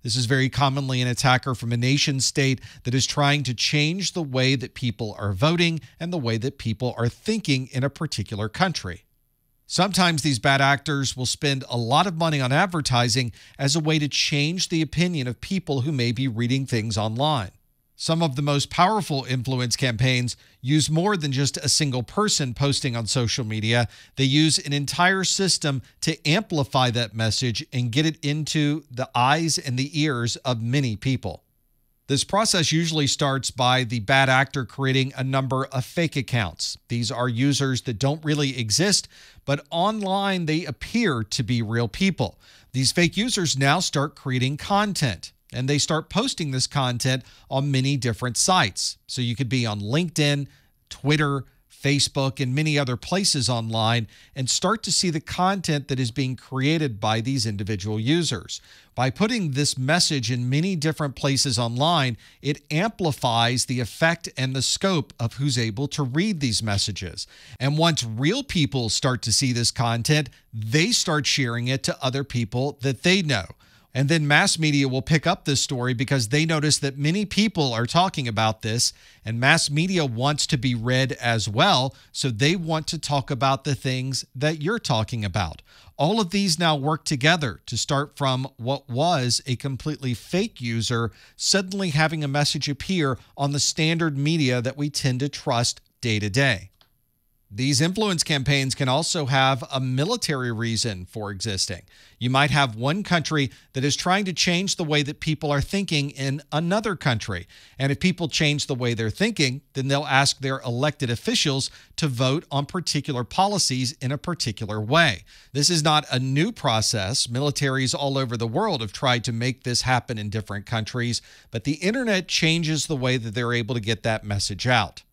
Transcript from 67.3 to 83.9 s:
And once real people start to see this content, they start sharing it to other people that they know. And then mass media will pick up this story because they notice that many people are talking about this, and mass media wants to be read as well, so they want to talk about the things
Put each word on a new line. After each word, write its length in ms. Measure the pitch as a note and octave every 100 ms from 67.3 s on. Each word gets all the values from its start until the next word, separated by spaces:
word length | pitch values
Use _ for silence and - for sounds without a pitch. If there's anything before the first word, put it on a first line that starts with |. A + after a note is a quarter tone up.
| - - -
And 180 | C3 D3+
once 260 | E3 D3
real 400 | A#2 A2 D3 B3+
people 460 | C4+ F3+ C3+ C3+ A2+
start 320 | - C3+ B2+
to 100 | A2+
see 200 | - C3
this 180 | A#2+ A#2
content, 580 | - A#2 A#2 A2+ D3+ C#3 - _
they 380 | A2+ G#2+ D3 F#3+
start 340 | A#3+ - D3+ C#3
sharing 420 | - B2 A#2+ B2
it 160 | C3
to 200 | - -
other 200 | C3 B2
people 540 | G#2+ B2 A2 B2 C#3 -
that 220 | C#3 B2+
they 180 | F3+ F#3+
know. 240 | D#3 A2+ E2+ - _ _ _
And 140 | B2 C3+
then 200 | E3 D3
mass 300 | D3+ G3 E3
media 300 | D#3 C#3+ C#3
will 140 | B2+
pick 260 | - D#3+ E3
up 160 | F#3
this 180 | - C3+
story 320 | - C3 B2
because 360 | A#2 B2 C#3 G#2+
they 160 | D3 D#3+
notice 320 | D#3+ D3+ -
that 200 | C#3 C3+
many 280 | D3+ F#3+ G#3
people 480 | - G#3+ E3+ C3+
are 120 | A2+ A#2+
talking 420 | E3 F#3 D#3+ B2
about 340 | G#2+ A2 G#2+
this, 320 | A2 A#2 - - - - A2+
and 140 | A#2
mass 300 | C3 D#3+ -
media 360 | D3 F#3 F#3 C#3
wants 420 | A2+ C#3 D3 -
to 100 | C#3
be 160 | B2+
read 380 | A#2+ A2+ B2+ C3
as 360 | A2+ A#2+ A2+ G2+
well, 440 | G#2+ F#3+ D3 C3 - -
so 180 | - C#3
they 260 | G#2+ C#3+ F#3+
want 320 | D#3+ D#3+ D3+
to 100 | D#3+
talk 320 | - C#3+ -
about 360 | D3+ C3+ C3+ D3+
the 100 | C3+
things 480 | C3+